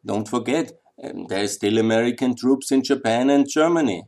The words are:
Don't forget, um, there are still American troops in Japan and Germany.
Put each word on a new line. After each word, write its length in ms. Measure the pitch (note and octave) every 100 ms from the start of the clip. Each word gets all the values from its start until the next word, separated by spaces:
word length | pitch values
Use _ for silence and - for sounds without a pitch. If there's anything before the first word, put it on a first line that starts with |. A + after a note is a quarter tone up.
Don't 220 | - G2+ G#2+
forget, 460 | B2 A#2+ D3 - - _ -
um, 240 | - - -
there 140 | G2
are 40 | G2+
still 300 | - G#2 A2
American 580 | A2 A2 A#2+ A#2+ B2+
troops 360 | B2 B2 C3+ -
in 120 | C3+
Japan 460 | B2+ C#3 A2+ A#2 C3+
and 180 | C#3+ C#3
Germany. 560 | D#3 D#3+ E3+ C3+ F2